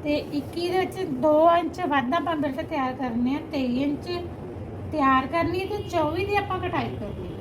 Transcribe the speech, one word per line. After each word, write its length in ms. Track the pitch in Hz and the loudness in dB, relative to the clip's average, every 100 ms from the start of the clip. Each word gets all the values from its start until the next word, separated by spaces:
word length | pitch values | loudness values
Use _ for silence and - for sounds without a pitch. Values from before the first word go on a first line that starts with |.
ਤੇ 100 | 302 | 0
ਇੱਕੀ 540 | 294 - 285 254 339 349 | 0 0 -4 -4 -2 0
ਦੇ 100 | 370 | 2
ਵਿੱਚ 320 | 359 370 370 254 | 0 -2 -4 2
ਦੋ 280 | 302 302 330 339 | 4 8 8 6
ਇੰਚ 240 | 330 - 349 | 2 -2 0
ਵੱਧ 260 | 285 240 | 2 2
ਆਪਾਂ 220 | 339 339 320 | 0 0 0
ਬਿਲਟ 240 | 285 262 | -2 -2
ਤਿਆਰ 300 | - 311 262 | -4 -2 -2
ਕਰਨੇ 400 | 254 254 233 247 | -2 -2 0 0
ਆ। 40 | 285 311 | 0 -2
ਤੇਈ 300 | 294 254 240 | -2 0 0
ਇੰਚ 240 | 285 294 - 349 349 - 359 - - - - | 0 -2 -4 -4 -4 -8 -10 -10 -10 -8 -4
ਤਿਆਰ 340 | 311 269 262 262 | 2 4 4 2
ਕਰਨੀ 380 | 339 339 359 381 | 0 0 0 -2
ਤੇ 160 | 415 - | -4 -2
ਚੌਵੀ 340 | 359 330 349 392 | 0 0 0 0
ਦੀ 100 | 403 | 0
ਆਪਾਂ 220 | 392 370 | 0 -4
ਕਟਾਈ 380 | 359 311 226 - | -2 -2 -4 -6
ਕਰਨੀ। 320 | 208 196 180 196 | -8 -8 -8 -10